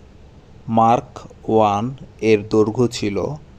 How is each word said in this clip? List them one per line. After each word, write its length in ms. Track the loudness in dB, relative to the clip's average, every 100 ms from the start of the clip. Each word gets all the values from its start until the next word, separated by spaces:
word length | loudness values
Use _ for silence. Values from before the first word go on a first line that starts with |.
| -20 -20 -20 -20 -20 -18 -4
মার্ক 600 | 2 4 2 -2 -16 -20 -12 0
ওয়ান 460 | 2 2 0 -4 -10 -18 -4
এর 260 | 0 0 2
দৈর্ঘ্য 380 | 0 0 0 -2
ছিল 380 | -2 -6 -4 -6 -8 -16